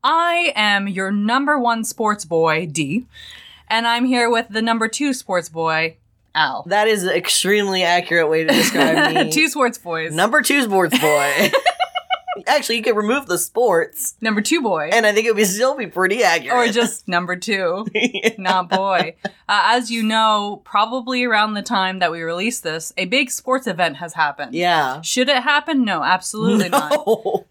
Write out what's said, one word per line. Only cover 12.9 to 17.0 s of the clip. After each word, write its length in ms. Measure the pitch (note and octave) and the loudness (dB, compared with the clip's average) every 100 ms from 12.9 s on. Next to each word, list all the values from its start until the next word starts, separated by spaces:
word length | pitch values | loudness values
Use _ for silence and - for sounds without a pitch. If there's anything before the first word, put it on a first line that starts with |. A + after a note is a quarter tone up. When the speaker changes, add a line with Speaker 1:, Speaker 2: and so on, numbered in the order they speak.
| G#3+ | 0
Speaker 2:
remove 300 | G#3 C#4 C4+ | 2 0 0
the 100 | F3 | -4
sports. 760 | - - A#3+ E3+ - - - - | -2 0 2 2 0 -6 -10 -6
Speaker 1:
Number 200 | A3 G#3 | -2 -2
two 220 | G#3 E4+ | 0 0
boy. 260 | A#3+ E3 D3+ | 0 -2 2
Speaker 2:
And 120 | A3 | 2
I 80 | G#3+ | 4
think 140 | G#3 A3+ | 2 2
it 80 | |
would 120 | G#3 G#3 | 2 0
still 300 | G3 B3+ D4 | 2 0 0
be 120 | G3+ | -6
pretty 340 | F3 F#3 G#3+ | -2 0 2
accurate. 340 | G3 E3+ - B3 A#3 | 2 2 0 0 2
Speaker 1:
Or 20 | |
just 340 | A3 A3+ - | 0 -2 -4